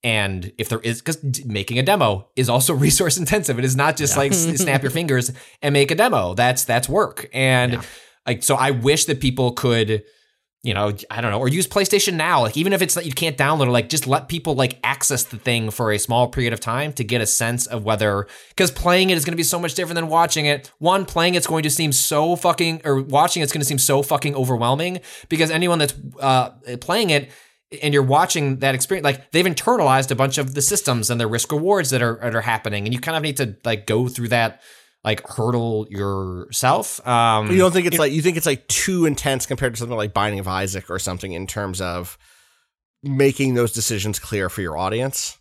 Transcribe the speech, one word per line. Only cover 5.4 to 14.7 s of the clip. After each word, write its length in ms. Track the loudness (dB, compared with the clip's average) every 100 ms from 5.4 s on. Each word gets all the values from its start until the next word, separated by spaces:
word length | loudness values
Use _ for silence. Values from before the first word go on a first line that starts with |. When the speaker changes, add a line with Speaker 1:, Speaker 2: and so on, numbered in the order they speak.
| -16 _
Speaker 1:
and 100 | 0
make 160 | 2 2
a 60 | 4
demo. 400 | 2 2 0 2
That's, 300 | 2 2 0
that's 220 | 0 0
work. 400 | 0 0 -4 -10
And, 400 | -2 2 2 2
Speaker 2:
Yeah. 80 | -2 -6 -18 -20 _ -6
Speaker 1:
like, 160 | -2
so 120 | 0 2
I 160 | 2
wish 340 | 2 2 2 2
that 160 | 0
people 320 | 0 2 -2
could, 500 | 0 2 2 2 0 -4 _ _ _ _ _
you 120 | -4
know, 200 | -2 -2 -4 -8
I 120 | -6
don't 100 | -2
know, 80 | 0
or 80 | 0
use 180 | 0 0
PlayStation 480 | 0 2 2 2 -2
Now. 260 | 0 2
Like, 160 | 2 0
even 160 | 0
if 80 | 0
it's 120 | 0 -2
that 100 | -4
you 80 |
can't 240 | -4 -4 0
download 300 | 0 2 2
it, 40 |
like, 160 | 2 0
just 200 | -4 0
let 200 | -2 -2
people, 280 | -6 -4 0
like, 220 | 0